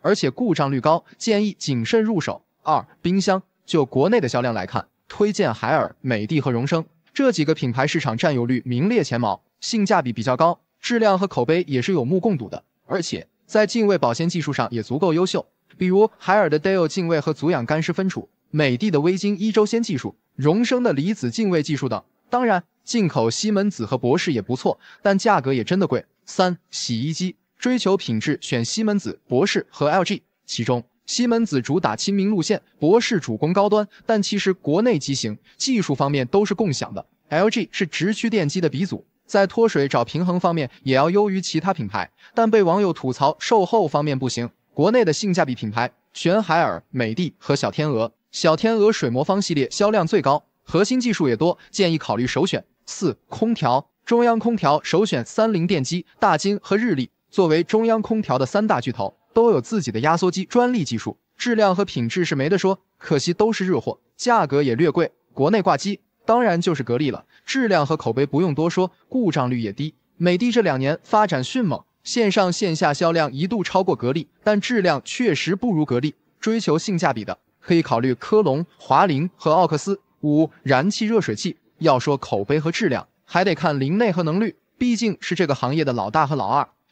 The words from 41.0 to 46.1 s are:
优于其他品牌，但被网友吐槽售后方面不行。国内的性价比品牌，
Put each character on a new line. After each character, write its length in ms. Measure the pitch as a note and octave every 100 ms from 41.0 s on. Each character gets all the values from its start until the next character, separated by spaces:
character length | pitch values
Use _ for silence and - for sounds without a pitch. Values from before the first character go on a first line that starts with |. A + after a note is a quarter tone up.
| D#3
优 200 | G3+ G#3
于 120 | F#3+
其 180 | - D#3
他 140 | F#3
品 160 | - G2+
牌， 200 | G2+ E2+ _ -
但 160 | - A3+
被 140 | A3
网 180 | F3 F#3+
友 120 | G3
吐 180 | D#3 C3
槽 240 | B2 C#3+ -
售 280 | - A3+ F3+
后 200 | A3+ D#3
方 200 | D3+ D3+
面 120 | C3
不 120 | C3
行。 200 | A#2 A#2+ - _
国 180 | - F3+
内 120 | B3
的 80 | F#3+
性 220 | - G3+
价 100 | F3+
比 100 | D3
品 160 | B2 A2
牌， 220 | A2+ B2 - _